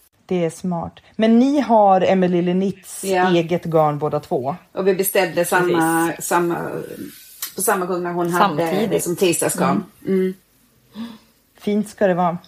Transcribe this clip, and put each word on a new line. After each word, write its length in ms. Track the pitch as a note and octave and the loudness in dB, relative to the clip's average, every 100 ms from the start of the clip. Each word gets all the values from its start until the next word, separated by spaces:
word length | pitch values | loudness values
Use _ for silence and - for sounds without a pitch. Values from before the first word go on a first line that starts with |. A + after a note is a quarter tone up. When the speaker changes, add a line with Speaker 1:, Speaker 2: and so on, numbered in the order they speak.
| _ _ - | _ _ -6
Speaker 1:
Det 180 | F#3 | -2
är 60 | E3 | -2
smart. 420 | - F#3 E3+ E3+ - _ - | -4 -8 -6 -8 -14 _ -2
Men 220 | A3 A#3 | 4 4
ni 220 | C4 D4 | 4 2
har 400 | G#3+ A3+ G3+ F#3+ | 4 4 6 6
Emily 420 | F3+ F#3+ F3+ F3 | 4 2 2 2
Linitz 600 | F3 F#3 G3 F3+ - - | 0 0 -2 -6 -12 -10
Speaker 2:
Ja. 260 | F#3+ F#3 F#3 | -4 0 2
Speaker 1:
eget 340 | F3 E3 E3+ | 2 0 -2
garn 340 | E3+ D#3+ D3+ D3 | 0 2 2 0
båda 220 | D3+ D3 | -2 -4
två. 360 | - D#3+ B2+ F3+ _ | -4 -4 -4 -8 _
Speaker 2:
Och 160 | - F#3+ | -4 0
vi 60 | |
beställde 500 | F#3 F#3+ G3+ F3+ D#3+ | 0 0 0 0 0
samma, 640 | F3 F#3 F3 E3+ E3 E3 E3 | 0 0 2 0 2 0 -2
Speaker 3:
Precis. 180 | D#3 - | -4 -2
Speaker 2:
samma, 280 | F3 E3+ E3 E3 D#3+ - - - - - - - - | 0 0 -2 -6 -8 -10 -14 -16 -18 -20 -16 -12 -6
på 60 | |
samma 240 | G3 G3 F3 | -2 -2 -2
gång 160 | F3+ | -4
när 100 | F3 | -4
hon 180 | F3 F3 | -4 0
hade 340 | F3 G3 D3+ E3 | 2 2 0 -2
Speaker 3:
Samtidigt. 240 | F#3 G#3+ | 0 0
Speaker 2:
det 100 | E3 | -2
som 160 | E3+ E3 | -2 0
tisdagsgarn. 680 | F#3 D#3+ - F3+ C#3 C#3+ - _ - | 0 2 -2 0 0 0 -4 _ -4
Speaker 3:
Mm. 280 | F#3+ F#3 F#3 _ _ _ _ _ G#3 | 0 -2 -4 _ _ _ _ _ -16
Speaker 2:
Mm. 120 | A#3 - _ _ _ _ | -16 -16 _ _ _ _
Speaker 1:
Fint 300 | - G#3 G#3 | -2 -2 -2
ska 180 | - G3+ | 0 0
det 80 | |
vara. 240 | F3 F3+ F3 | 2 0 -2